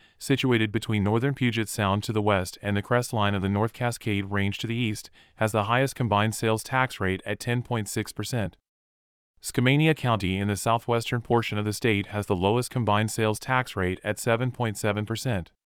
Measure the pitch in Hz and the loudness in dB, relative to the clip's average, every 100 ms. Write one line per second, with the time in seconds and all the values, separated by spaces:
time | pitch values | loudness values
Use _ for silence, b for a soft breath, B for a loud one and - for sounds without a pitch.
0 | b b - 135 131 117 110 107 - 107 | b b -2 0 4 4 2 -2 0 2
1 | 98 113 139 135 123 113 107 - 101 101 | 4 2 0 0 0 0 -4 0 2 2
2 | - 110 104 98 92 - 101 101 - 123 | 0 0 2 2 0 -6 -2 -2 2 0
3 | 120 113 101 101 95 101 110 - 120 - | 0 0 0 0 0 0 -2 -2 -4 -4
4 | 110 101 98 101 98 - 113 117 117 104 | -2 -2 -2 0 -2 -2 -6 -4 -2 -4
5 | - b b b 110 110 101 120 135 - | -10 b b b 0 0 2 2 0 0
6 | 117 101 110 104 113 110 - 131 131 - | 0 2 2 0 0 0 0 0 0 -2
7 | 95 92 104 104 120 120 117 117 98 113 | -2 -2 -4 -6 -2 -4 -2 -4 -2 -4
8 | 107 - 104 123 95 _ _ _ _ _ | -6 -6 -6 -4 -4 _ _ _ _ _
9 | _ _ _ _ - - 123 143 160 151 | _ _ _ _ -4 2 4 6 4 2
10 | 123 107 92 95 101 98 117 113 - 117 | 2 0 2 0 0 0 0 0 0 -2
11 | - 120 - 117 - 107 104 101 120 101 | 0 -4 2 2 2 -2 -2 0 2 2
12 | 95 104 101 92 98 120 123 127 107 104 | 0 -6 -2 2 2 2 0 -2 2 2
13 | 107 - 110 107 - 127 123 101 92 92 | 0 0 0 0 0 -2 0 -2 -2 -2
14 | 107 104 120 117 127 - 117 98 107 104 | -4 -4 0 0 0 -2 -4 -2 -2 -2
15 | 107 113 131 101 82 _ _ | -4 -4 -2 -4 -6 _ _